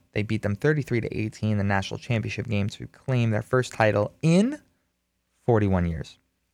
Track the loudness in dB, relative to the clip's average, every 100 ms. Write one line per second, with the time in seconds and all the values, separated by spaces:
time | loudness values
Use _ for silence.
0 | _ -4 -2 -2 -2 0 0 0 -2 -2
1 | -2 -4 -6 -4 -2 0 0 -2 -2 -6
2 | -4 -2 -2 -6 -4 -2 -4 -6 -14 -10
3 | -2 0 2 0 0 0 0 2 2 2
4 | 0 0 2 4 2 -2 _ _ _ _
5 | _ _ _ _ 0 2 4 2 0 -4
6 | -10 -16 _ _ _